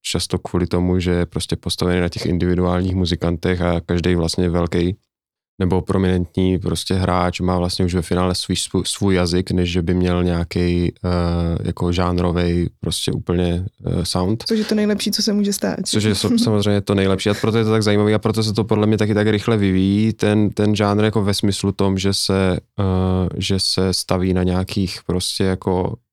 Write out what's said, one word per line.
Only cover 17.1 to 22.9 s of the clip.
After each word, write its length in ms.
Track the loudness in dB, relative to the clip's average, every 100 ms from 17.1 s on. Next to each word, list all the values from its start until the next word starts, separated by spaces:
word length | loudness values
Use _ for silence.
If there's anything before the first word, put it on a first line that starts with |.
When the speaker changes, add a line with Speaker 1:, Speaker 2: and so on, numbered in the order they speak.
| 2 0
Speaker 1:
a 40 |
proto 240 | 0 0 2
je 60 |
to 80 | 2
tak 120 | 2
zajímavý 300 | 2 2 4
a 60 | 2
proto 240 | 0 0
se 100 | 0
to 100 | 0
podle 240 | 0 2 2
mě 100 | 2
taky 160 | 2
tak 140 | 2 2
rychle 300 | 2 2 2
vyvíjí, 560 | 2 2 2 2 0
ten, 360 | 2 2 4 2
ten 260 | 2 0 2
žánr 280 | 2 2
jako 200 | 2 2
ve 100 | 0
smyslu 380 | 0 0 0 -2
tom, 260 | 0 0 0
že 160 | 0
se, 460 | 0 0 2 2 0 -4 -4
eh, 500 | 0